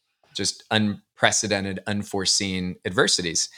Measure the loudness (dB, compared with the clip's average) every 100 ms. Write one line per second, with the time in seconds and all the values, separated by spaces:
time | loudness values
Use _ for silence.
0 | _ _ _ -6 -6 -6 -2 0 2 -2
1 | -12 2 2 2 0 -2 -2 -4 -4 -4
2 | -4 -2 0 0 0 -2 -4 -4 -2 0
3 | 2 2 0 -2 -4